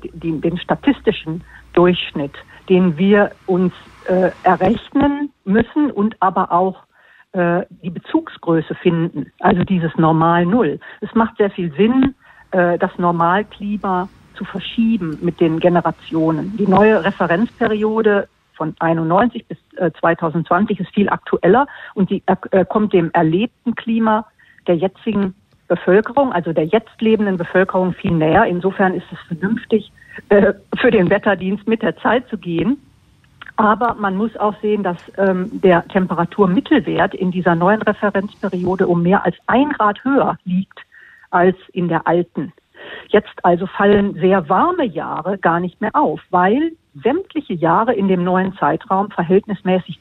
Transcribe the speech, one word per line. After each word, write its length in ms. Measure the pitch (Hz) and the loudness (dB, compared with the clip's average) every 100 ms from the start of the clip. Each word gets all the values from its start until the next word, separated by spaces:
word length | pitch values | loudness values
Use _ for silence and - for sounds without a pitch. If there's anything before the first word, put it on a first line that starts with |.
die, 300 | - 170 165 160 | -16 -10 -6 -4
den 160 | 170 175 | -4 -4
statistischen 840 | - 165 - 254 - - 156 165 - - - | -4 -2 0 -2 -2 -4 -4 -10 -10 -20 -4
Durchschnitt, 600 | - 180 175 - - 143 - - - - | 2 4 2 -4 -6 -8 -10 -20 -12 0
den 300 | 185 185 151 | 2 4 2
wir 320 | 196 208 202 - - | 4 4 2 -2 -2
uns, 260 | 185 185 - - - - | 0 0 -2 -20 -14 -2
äh, 240 | 185 180 - | 0 0 0
errechnen 880 | - 180 - 233 - 285 285 285 294 _ - | 0 2 2 -2 -2 0 0 0 -6 _ -2
müssen 460 | 208 233 - 294 | 0 0 0 -2
und 240 | - 208 - | 0 -2 0
aber 320 | 185 190 185 | -2 0 0
auch, 260 | 170 185 185 _ _ _ _ _ | 0 0 -4 _ _ _ _ _
äh, 280 | 190 175 175 - - | -2 0 0 -4 -10
die 80 | 185 | -12
Bezugsgröße 840 | 165 - 320 330 - - 165 156 | -12 -2 -2 -2 -10 -2 0 0
finden, 580 | 165 185 165 165 147 - - | -2 0 0 -2 -6 -12 -2
also 240 | 180 190 | 0 2
dieses 320 | - 185 165 - | 0 0 -2 2
Normal 500 | 160 160 165 170 175 | 2 4 4 2 2
Null. 320 | 233 170 - - - | 2 0 -2 -10 -14
Es 120 | 214 | -4
macht 240 | 226 226 - | -2 -2 0
sehr 140 | 202 | -2
viel 200 | - 170 139 | -2 -6 0
Sinn, 380 | 214 269 277 - _ - - | 2 4 0 -2 _ -20 -6
äh, 300 | 185 175 170 | 0 2 2
das 100 | 185 - | -2 -2
Normalklima 1120 | 175 170 170 185 214 - 202 202 202 185 190 _ _ - | 0 2 2 0 -2 -8 -8 -6 -4 -4 -4 _ _ -16
zu 60 | |
verschieben 720 | 190 190 - - 226 226 170 151 | -12 -10 -10 -2 0 0 -2 -4
mit 180 | 170 165 | -4 0
den 220 | 170 160 | 0 2
Generationen. 960 | 175 175 165 160 - 160 160 160 180 214 | 2 2 0 -6 -6 -2 0 0 -4 -4
Die 100 | 196 | 2
neue 380 | 190 214 214 180 | 4 6 4 0
Referenzperiode 1200 | 196 175 170 233 - 220 214 214 220 214 202 190 _ _ | -2 -2 0 -2 -2 -4 -2 -2 0 2 0 -2 _ _
von 220 | - 156 - | -10 -8 -4
einundneunzig 640 | 165 165 160 180 240 233 - | -2 0 0 2 2 -2 -14
bis, 120 | - _ - | -18 _ -4
äh, 140 | 180 - | -4 -2
zweitausendzwanzig 840 | 165 170 165 156 160 175 208 208 | -2 0 -2 -4 0 0 0 -2
ist 120 | 180 | -4
viel 140 | - 196 | -2 0
aktueller 600 | - - - 175 220 277 - - | -2 -4 0 4 4 2 -6 -12
und 160 | - 185 | -4 -2
die, 120 | 196 - 190 - | -2 -2 -4 0
äh, 140 | 196 180 | 0 0
kommt 260 | 220 214 | 0 2
dem 200 | 185 165 | 2 2
erlebten 640 | 160 160 170 240 _ - 220 | 0 2 0 -2 _ -8 -6
Klima 500 | - 226 220 214 233 _ _ _ - | -4 0 2 0 -2 _ _ _ -2
der 80 | 175 | 0
jetzigen 600 | 185 - - 202 196 185 _ _ - | 0 -6 -4 -2 -2 -6 _ _ -4
Bevölkerung, 640 | 175 - 190 220 240 269 | -4 4 2 4 0 0
also 180 | 180 170 | 0 -4
der 140 | 165 160 | -2 0
jetzt 340 | 220 - - | 0 -2 -4
lebenden 380 | 220 220 208 185 | 0 2 2 -2
Bevölkerung, 560 | 165 185 185 190 185 | -2 0 0 0 -2
viel 180 | 170 196 | -2 -2
näher. 340 | 165 156 165 226 | 0 2 2 2
Insofern 480 | 175 185 185 190 | 0 -4 0 -2
ist 120 | 180 - | -2 -8
es 80 | 170 - | -16 -12
vernünftig, 640 | 160 196 226 - 220 - _ - - - | -6 -4 -4 -2 -2 -2 _ -20 -12 2
äh, 240 | 202 190 - - 190 | 4 4 0 -6 -2
für 100 | 254 | 2
den 180 | 226 175 | 2 2
Wetterdienst 560 | 196 214 190 185 202 - | 2 0 -2 -2 -6 -2
mit 160 | 220 | -2
der 140 | 196 165 | -2 -4
Zeit 280 | 240 226 247 | -2 -2 -2
zu 100 | 208 | -10
gehen. 380 | 175 165 175 285 - _ _ _ _ - - - | -6 -4 -2 -4 -6 _ _ _ _ -20 -14 0
Aber 380 | 214 208 233 | 2 2 0
man 240 | 226 202 190 | -2 -4 -2
muss 180 | 226 - | -4 -2
auch 240 | 208 208 | -4 -2
sehen, 220 | 214 208 | -2 0
dass, 140 | 190 175 - - | -2 -6 -8 -2
ähm, 320 | 196 185 185 185 | 0 0 -4 0
der 260 | 190 170 - | 4 4 2
Temperaturmittelwert 1300 | 196 185 170 170 - 196 185 - 294 170 165 185 | -2 -2 -2 -4 0 0 2 2 0 0 -2 -2
in 180 | - 185 | -2 -4
dieser 240 | 180 180 165 | -2 0 2
neuen 260 | 180 214 | 2 2
Referenzperiode 1040 | 220 202 208 196 196 - 202 180 175 185 185 | 0 -2 -2 -2 -4 -6 -6 -4 -4 0 0
um 160 | 170 | 2
mehr 220 | 170 196 | 2 0
als 140 | - - - | 0 -6 -2
ein 220 | 220 294 | 0 0
Grad 340 | 285 214 208 | 0 -2 -2
höher 340 | 254 277 156 - | 0 0 0 -2
liegt 360 | - 180 190 - - - - - - | -4 -4 -4 -12 -20 -20 -20 -20 -4
als 240 | 180 180 185 - | 2 2 0 -6
in 160 | - 175 | -6 -4
der 180 | 165 - | -2 0
alten. 460 | 170 175 - 139 - _ - - - - | 0 -2 -6 -10 -10 _ -20 -20 -18 0
Jetzt 260 | 208 - - | 0 0 -4
also 220 | 190 175 185 | 0 0 -2
fallen 480 | - 202 208 202 165 | -2 2 2 2 0
sehr 320 | 185 196 147 | 2 2 2
warme 380 | 190 311 370 262 | 0 0 0 -4
Jahre 540 | 156 135 147 165 196 | -4 -8 -8 -6 -2
gar 200 | 180 170 | 0 0
nicht 220 | 180 - | -2 -6
mehr 140 | 214 - | -4 0
auf, 260 | 214 160 - | 0 -2 -2
weil 440 | 180 185 240 330 320 _ 139 | 0 2 2 -2 -6 _ -6
sämtliche 520 | 208 311 392 320 - | -2 -2 -4 -10 -6
Jahre 420 | 180 165 175 226 240 | -2 0 2 0 0
in 120 | 196 | 0
dem 160 | 185 | 0
neuen 320 | 175 185 190 - | 0 0 -2 -2
Zeitraum 520 | 147 160 - 190 202 | -2 -2 -2 -2 -2
verhältnismäßig 920 | - 165 185 220 196 185 185 - 165 | -4 0 0 0 -6 -2 -2 -2 -14